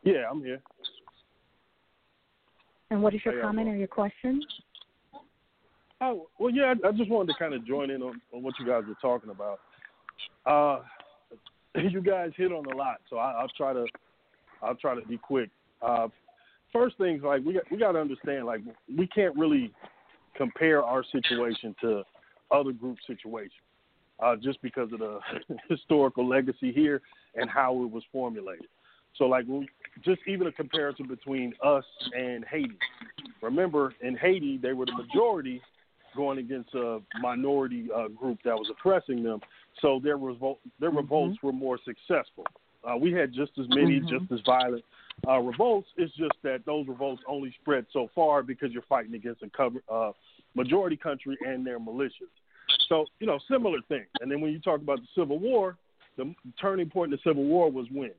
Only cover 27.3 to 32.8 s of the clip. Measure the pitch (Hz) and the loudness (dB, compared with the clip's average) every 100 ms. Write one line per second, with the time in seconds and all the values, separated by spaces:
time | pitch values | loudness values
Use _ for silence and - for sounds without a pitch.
27.3 | 113 120 135 131 127 123 113 - 131 123 | -6 -2 2 2 2 -2 -6 -8 -6 -6
28.3 | 110 95 92 - _ _ _ _ - 131 | -6 -10 -12 -18 _ _ _ _ 0 2
29.3 | 127 120 139 135 _ - - 170 185 - | 4 0 -6 -6 _ -20 -6 0 0 0
30.3 | 196 175 - 139 160 143 135 135 123 - | -2 -2 -2 -4 -2 -2 -4 -10 -10 -6
31.3 | 135 123 113 139 139 - - - 120 127 | -4 -4 2 4 4 2 -12 -8 -6 -6
32.3 | 120 117 156 131 104 | -6 -6 -4 -4 -4